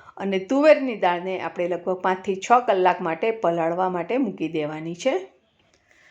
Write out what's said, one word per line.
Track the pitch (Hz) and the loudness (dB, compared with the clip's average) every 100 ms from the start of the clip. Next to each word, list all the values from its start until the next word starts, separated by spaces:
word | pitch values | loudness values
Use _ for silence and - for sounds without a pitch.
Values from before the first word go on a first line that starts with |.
| - - | -20 -8
અને | 196 190 | -4 -2
તુવેરની | 190 262 302 285 262 214 | 0 4 6 6 4 0
દાળને | 180 175 185 190 | 0 0 -2 -6
આપણે | 165 175 175 | -6 -4 -4
લગભગ | 170 175 185 | -4 -4 -2
પાંચથી | 190 185 190 190 | -2 -2 -2 -4
છ | - 240 240 | 2 2 4
કલાક | 196 185 180 | 2 4 2
માટે | 180 165 226 | -2 -2 -2
પલાળવા | 220 175 170 165 170 185 | 0 0 2 0 0 -2
માટે | 180 170 247 | -2 -2 -2
મૂકી | 247 180 160 | -2 -4 -4
દેવાની | 165 151 156 160 | -4 -4 -6 -10
છે. | 170 262 349 - _ _ _ _ _ _ _ _ | -4 -2 -2 -4 _ _ _ _ _ _ _ _